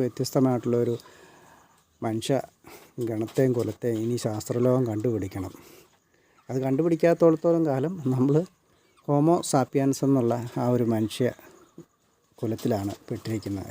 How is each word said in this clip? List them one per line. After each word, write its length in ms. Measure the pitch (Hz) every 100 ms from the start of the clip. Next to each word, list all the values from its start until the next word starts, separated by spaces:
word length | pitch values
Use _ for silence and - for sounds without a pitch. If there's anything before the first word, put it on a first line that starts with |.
വ്യത്യസ്തമായിട്ടുള്ളൊരു 880 | 127 - 127 143 131 123 120 120 120 117 - - - - - - _ _ _ - 113
മനുഷ്യ 280 | 113 - 131 - _ - - - - 117
ഗണത്തെയും 440 | 110 113 - 131 120
കുലത്തെയും 420 | 107 - 123 110
ഇനി 120 | 117 120
ശാസ്ത്രലോകം 580 | 117 107 - 120 127 127 117
കണ്ടുപിടിക്കണം. 640 | 107 120 107 95 98 90 - - - - _ _ _ _ _ -
അത് 100 | 127
കണ്ടുപിടിക്കാത്തോളത്തോളം 1000 | 131 135 170 165 170 170 170 160 170 170 156
കാലം 220 | 131 151 190 127
നമ്മൾ 200 | 131 135 147 185 _ _ _ _ _ -
ഹോമോ 280 | 143 156 175 -
സാപ്പിയൻസ് 520 | 143 123 139 135 131 139
എന്നുള്ള 260 | 135 117 120 120 135
ആ 20 | 123
ഒരു 100 | 123 113
മനുഷ്യ 320 | 110 110 - 123 - - - - - - _ _ _ _ -
കുലത്തിലാണ് 520 | 113 107 120 107 101 - -
പെട്ടിരിക്കുന്നത്. 580 | 110 - 110 98 98 95